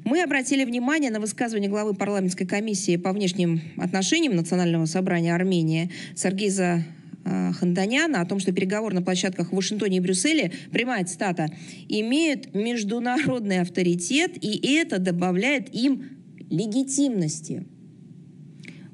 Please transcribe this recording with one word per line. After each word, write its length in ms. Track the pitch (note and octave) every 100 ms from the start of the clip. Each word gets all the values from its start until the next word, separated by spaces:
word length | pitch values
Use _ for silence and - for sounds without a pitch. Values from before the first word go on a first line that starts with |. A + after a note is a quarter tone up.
Мы 180 | A3 D#4+
обратили 420 | E4 C#4 C4 C4+
внимание 460 | B3+ A#3+ A#3+ D#4 C4+
на 100 | G#3+
высказывание 500 | G#3+ - A#3+ A3 G3+
главы 240 | G#3 G#3+
парламентской 520 | G3 G3 G3+ F#3 F3+ F#3
комиссии 500 | G#3 A3 G3 - F3
по 160 | F#3+
внешним 480 | G3 F#3+ F3+ F3 E3 D#3+ -
отношениям 580 | F3+ F#3+ F#3+ D#4+ D#4 F3
Национального 500 | E3 F3+ F3 E3 D#3
собрания 480 | D#3+ F#3 F3 E3+
Армении 560 | E3+ F#3 F3 D#3+ D#3+ F3 - -
Саргиза, 720 | - F#3 F#3+ G#3 F#3+ F3+ E3+ D#3+ - - -
э, 280 | - F#3 F3+
Ханданяна 680 | F3 F3+ F3 G3+ C4 E4 A3
о 60 | E3+
том, 120 | G3+
что 140 | F#3+
переговоры 420 | F#3 F#3+ G#3 A3
на 80 | F#3
площадках 480 | F3+ F#3 G3 F#3 E3
в 60 | F#3
Вашингтоне 400 | F#3 G#3 G#3 F#3
и 40 |
Брюсселе, 520 | F3+ F#3 D4+ D#4 F3+ - -
прямая 340 | C#4 B3 A3+
цитата, 460 | F3 - G#3 E3 D#3 - - - -
«имеют 680 | G#3+ A3+ C#4 E4 C4+ -
международный 1080 | F#3+ A3+ A#3+ G3+ A#3 A#3+ B3 C4+ B3+ G3+ F#3
авторитет, 720 | F3+ F#3+ F3 F3 F3 C4+ F4+ F4
и 360 | G#3 G#3+ B3 D4+
это 240 | E4 F#3+
добавляет 760 | F#3 F3 F3+ F3+ B3 C#4+ F#3
им 300 | G#3+ C4+ C4 - - - - -
легитимности». 1160 | D#3+ A3 A#3 C4+ - C#4+ G#3+ D#3 - - - - - - - - - - - - - - - -